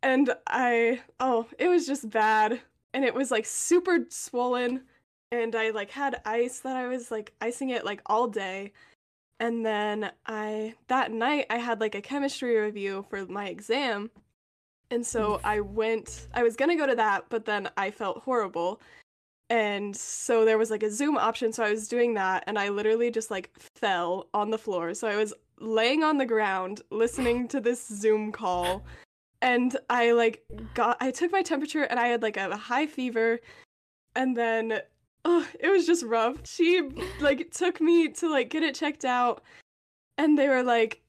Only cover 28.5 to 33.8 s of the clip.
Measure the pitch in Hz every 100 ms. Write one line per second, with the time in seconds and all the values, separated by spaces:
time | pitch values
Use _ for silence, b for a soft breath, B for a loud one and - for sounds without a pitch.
28.5 | 180 175 190 B B B _ _ _ 254
29.5 | 247 247 254 - 247 233 233 226 220 _
30.5 | - 220 - 226 247 262 254 339 381 359
31.5 | 311 294 311 277 247 240 240 220 214 196
32.5 | 202 214 247 302 302 254 226 226 233 B
33.5 | B B _